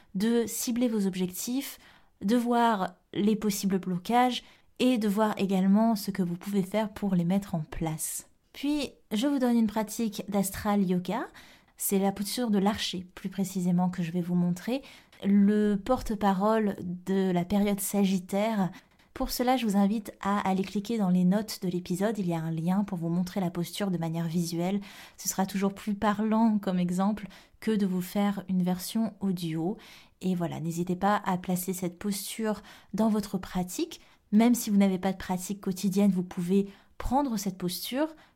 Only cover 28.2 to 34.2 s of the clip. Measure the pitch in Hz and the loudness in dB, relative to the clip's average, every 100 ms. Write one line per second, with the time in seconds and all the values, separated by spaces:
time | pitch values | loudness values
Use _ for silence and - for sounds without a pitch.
28.2 | 202 202 - 185 180 180 - 220 226 - | 0 0 -2 0 0 0 -2 -2 -2 -2
29.2 | 196 175 170 160 165 226 - - - - | -4 -2 -2 -2 -2 -4 -10 -20 -20 -8
30.2 | 180 180 170 139 160 165 175 180 202 208 | -2 -2 -2 -4 -6 -4 -2 0 2 0
31.2 | 196 180 185 180 - 180 175 175 208 202 | 0 -2 -2 -4 -2 -4 -6 -6 -6 -6
32.2 | - - 220 208 - - - 196 220 214 | -6 -6 -4 -4 -8 -20 -8 0 2 2
33.2 | 208 185 - 185 180 - 339 - - _ | -2 -6 -6 -6 -6 -6 -8 -8 -20 _